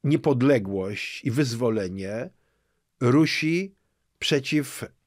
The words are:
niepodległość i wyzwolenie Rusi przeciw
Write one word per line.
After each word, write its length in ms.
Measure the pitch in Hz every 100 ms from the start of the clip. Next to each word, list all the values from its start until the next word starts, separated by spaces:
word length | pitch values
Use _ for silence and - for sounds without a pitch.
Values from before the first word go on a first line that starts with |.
niepodległość 1200 | 139 151 160 131 135 131 98 98 95 101 - - -
i 60 |
wyzwolenie 1000 | 120 135 117 120 110 92 95 95 110 175 _ _ _ _ _ _ -
Rusi 720 | 123 139 156 - 156 170 196 _ _ _ _ -
przeciw 640 | - 147 135 151 135 - - _